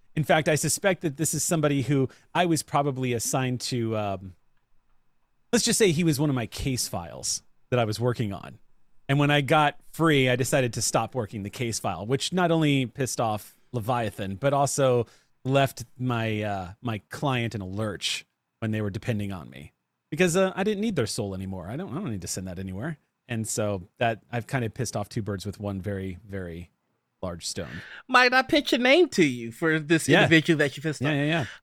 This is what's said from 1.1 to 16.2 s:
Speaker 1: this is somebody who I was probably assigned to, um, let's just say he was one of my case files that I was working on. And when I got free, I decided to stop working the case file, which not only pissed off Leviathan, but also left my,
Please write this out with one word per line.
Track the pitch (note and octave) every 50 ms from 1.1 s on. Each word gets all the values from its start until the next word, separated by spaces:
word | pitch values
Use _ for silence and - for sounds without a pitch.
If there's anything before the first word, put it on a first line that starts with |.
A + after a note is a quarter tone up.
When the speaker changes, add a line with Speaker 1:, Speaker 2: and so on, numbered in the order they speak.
| C3+
Speaker 1:
this | - D#3+ - -
is | D3 -
somebody | - F3+ D#3+ D3 D3 C#3+ C#3
who | B2 C3 D3 C3+ C3 A#2 - _ _ _ -
I | D#3+ F3+
was | F3 E3 C#3+ -
probably | - - C#3+ C#3+ C#3+ C3 B2+ C3 B2+ A#2+
assigned | A2+ - - - C3+ C3 B2+ B2 A#2+
to, | - - C3 B2 A2+ A2 A2
um, | G#2+ G#2 G2+ F#2+ F#2 G2 F#2+ F#2 _ _ _ _ _ _ _ _ _ _ _ _ _ _ _ _ _ _ _ _ _ _ _
let's | - A#3 -
just | A#3 G#3+ -
say | A3+ F#3+
he | D3 D#3 F3+
was | D#3+ D3 B2
one | D#3 D3+
of | C3+
my | B2+ A2+
case | - - - - C#3 B2+ A2+ -
files | - - F#2 E2+ D#2+ - C2 - - - - - _ _ _ _ -
that | B2+ A#2+
I | A2+
was | G#2 G#2+ G#2+
working | A#2 B2 A2+ - A#2 G2+ G2
on. | - - - - - - - - _ - _ - - _ -
And | C#3 C#3+
when | C#3+ C#3+
I | D3 D3
got | C#3 A#2+ D#3+ D#3 D3+ D3 - - - - -
free, | - D#3+ E3 D3+ C#3 C3 B2+
I | B2
decided | B2 B2+ - D#3 C#3 B2+ A#2+ -
to | A#2+
stop | - - - C3 A2+ - -
working | B2+ G#2+ - - G#2+ G2
the | G2+
case | - - B2+ A#2 A2 -
file, | - A2 F2+ E2 G2+
which | A2 C3+ C3+ - -
not | F3+ F#3 F3+ E3
only | E3 E3 D#3 D3 C#3+ C3+ B2+
pissed | A2+ - - C3 A#2 - -
off | B2+ A2 G#2+ G#2+ - - _ _ _ _ -
Leviathan, | B2 G2+ A2 B2 A#2+ A2+ G2+ - - G2+ F#2+ G2
but | F#2 C3+ C#3 C#3
also | C#3 C#3+ C3+ - - C#3 C3 B2 A#2+ A2+ - _ _ _ _ _ _ -
left | B2+ C3+ C#3 C#3 - - - - - -
my, | - B2+ B2+ A#2+ A2+